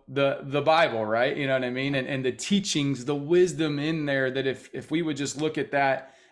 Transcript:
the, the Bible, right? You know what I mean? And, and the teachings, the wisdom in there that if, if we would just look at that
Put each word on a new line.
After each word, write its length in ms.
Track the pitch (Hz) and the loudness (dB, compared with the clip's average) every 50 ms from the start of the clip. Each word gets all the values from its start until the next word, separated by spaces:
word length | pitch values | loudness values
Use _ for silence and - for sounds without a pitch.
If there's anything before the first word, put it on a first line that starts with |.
| _ - | _ -6
the, 300 | 131 139 139 139 - - | -2 0 2 2 0 -2
the 200 | - 139 139 147 | -6 -4 -2 2
Bible, 420 | 139 156 156 165 165 139 117 110 110 | 4 4 6 6 4 4 2 -2 0
right? 320 | 107 110 117 127 143 - | 0 2 2 2 2 0
You 120 | 147 143 135 | -2 0 0
know 40 | |
what 120 | 131 131 127 | 0 0 0
I 60 | 123 | -2
mean? 260 | 123 131 135 139 143 | -4 -2 -2 -2 -2
And, 120 | 135 123 139 | -2 -2 -2
and 160 | 143 131 127 | -4 -2 -2
the 80 | 127 | -4
teachings, 720 | 120 - - - 202 196 196 - - 156 143 139 139 135 120 | -4 -4 -2 0 0 0 0 0 -2 0 0 0 -2 -2 -2
the 100 | 139 143 | -4 -4
wisdom 640 | 143 143 151 175 180 180 175 147 143 160 151 147 143 | -4 0 2 4 4 4 4 2 -2 -2 -2 -2 -2
in 280 | 143 156 165 160 147 | -2 -2 -2 -2 -2
there 240 | 143 139 135 131 131 | -2 0 0 0 0
that 160 | 123 135 131 | 0 0 -2
if, 240 | 135 123 120 - - | -2 -4 -4 -10 -12
if 180 | - 131 - - | -12 -12 -6 -4
we 120 | 151 170 | -2 -2
would 160 | 170 156 147 131 | 0 -2 -2 -4
just 180 | 143 135 - | -4 -6 -4
look 220 | 147 156 156 151 156 | -2 -4 -2 -2 -2
at 140 | 135 - | -4 0
that 420 | 147 143 139 135 131 - - - - _ _ _ | 0 2 2 2 2 0 -4 -12 -20 _ _ _